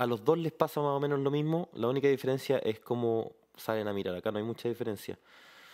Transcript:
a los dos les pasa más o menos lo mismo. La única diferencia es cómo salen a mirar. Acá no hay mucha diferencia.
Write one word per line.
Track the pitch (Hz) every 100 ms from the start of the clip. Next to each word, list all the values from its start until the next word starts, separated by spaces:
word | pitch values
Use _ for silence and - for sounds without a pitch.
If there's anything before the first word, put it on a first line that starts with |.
a | 123
los | 117
dos | 110 165
les | 160
pasa | - 160 -
más | 147
o | 139
menos | 143 143
lo | 139
mismo. | 147 151 165 180
La | - 117
única | 135 139
diferencia | 131 131 131 - 131
es | - 107
cómo | - 120 117 113 - - _
salen | - - 110 104
a |
mirar. | 101 95 90
Acá | 107
no | 107
hay |
mucha | 110 113 120
diferencia. | 117 113 101 - - _ - - - -